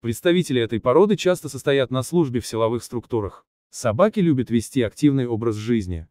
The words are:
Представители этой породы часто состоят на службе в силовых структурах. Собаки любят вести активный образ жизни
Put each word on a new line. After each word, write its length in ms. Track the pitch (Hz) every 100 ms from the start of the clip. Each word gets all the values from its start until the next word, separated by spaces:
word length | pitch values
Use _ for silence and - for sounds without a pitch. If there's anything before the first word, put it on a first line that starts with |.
Представители 580 | 117 113 180 180 165 127
этой 180 | 113 113
породы 380 | 123 135 208 196
часто 320 | 180 180 147
состоят 420 | 131 147 139 127
на 120 | 131
службе 380 | 123 175 147 120
в 60 | -
силовых 380 | 113 113 120
структурах. 640 | - 123 - 117 98 - _ _ _
Собаки 500 | - 120 110 208 214
любят 300 | 170 131 117
вести 320 | 117 110 135
активный 440 | 110 - 147 139 123
образ 280 | 113 117
жизни 520 | 107 107 120 92 85 80